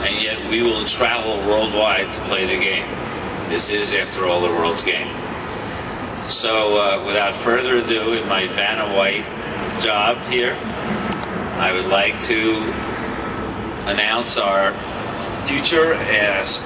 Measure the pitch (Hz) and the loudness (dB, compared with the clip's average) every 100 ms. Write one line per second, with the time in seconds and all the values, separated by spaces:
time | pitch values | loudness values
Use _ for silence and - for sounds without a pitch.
0 | 98 104 110 110 117 113 120 110 104 - | -2 -2 -2 -4 -2 2 2 2 0 2
1 | 120 120 110 107 95 107 107 104 107 98 | 2 2 0 -2 2 2 2 2 4 2
2 | 95 - 95 98 92 92 98 95 - - | 0 -4 -2 -2 0 0 0 0 -4 -6
3 | - - - - - - - 104 101 82 | -6 -8 -6 -6 -4 0 2 2 0 0
4 | 80 - 92 87 87 85 85 82 98 80 | -2 -2 0 2 2 2 0 0 0 -2
5 | - - - - - - - - - - | -4 -6 -6 -8 -6 -6 -6 -6 -8 -8
6 | - - - - 113 113 107 104 101 98 | -8 -8 -2 0 2 4 4 4 4 2
7 | 98 101 101 - 117 120 123 123 113 113 | 0 2 2 0 2 2 4 2 2 0
8 | 113 113 101 95 92 101 101 110 104 98 | 2 0 0 0 0 0 0 0 0 2
9 | 98 101 - - - - - 110 113 104 | 2 0 -4 -8 -6 -6 -6 -2 0 2
10 | 107 120 - 123 120 - 113 - - - | 2 0 0 0 0 -2 -6 -6 -4 -2
11 | - - - - - - 90 92 92 98 | -2 -2 -2 -4 -4 -2 0 0 2 2
12 | 101 104 - 110 110 107 107 110 - - | 2 0 0 2 2 2 0 -4 -4 -4
13 | - - - - - - - - 98 101 | -4 -4 -6 -6 -6 -6 -6 -6 -2 0
14 | 104 117 120 120 101 98 98 - - - | 2 2 2 2 4 4 2 0 -8 -6
15 | - - - - - 143 - 170 165 160 | -6 -6 -6 -6 -2 0 2 4 4 2
16 | 117 107 104 98 95 - | 2 2 4 2 2 0